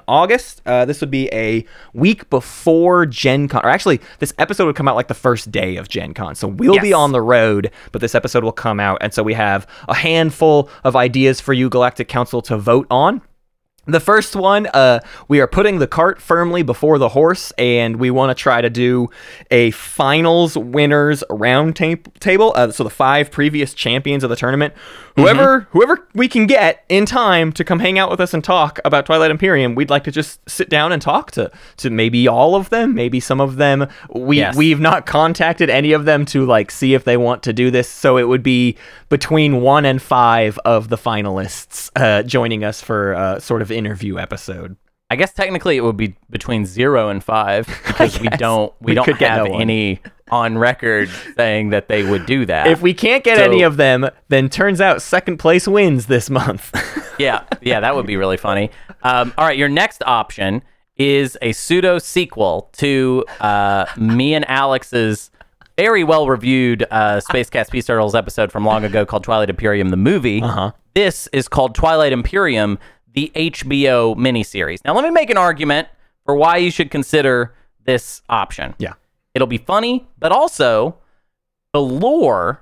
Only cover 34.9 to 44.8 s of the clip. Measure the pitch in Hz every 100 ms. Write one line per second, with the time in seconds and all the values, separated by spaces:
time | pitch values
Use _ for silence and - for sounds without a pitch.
34.9 | 175 - 147 160 170 165 170 156 127 151
35.9 | 151 147 147 143 139 131 113 104 - 131
36.9 | 131 127 120 120 123 123 110 127 127 120
37.9 | - 139 127 120 131 127 123 123 - -
38.9 | - - 143 - 156 151 131 123 143 143
39.9 | 131 - 127 117 117 107 104 - 113 110
40.9 | 117 120 107 104 95 95 - - - -
41.9 | - 117 104 120 127 117 110 107 107 -
42.9 | 107 98 90 95 95 - 113 104 113 107
43.9 | 98 104 87 - 95 - 90 85 98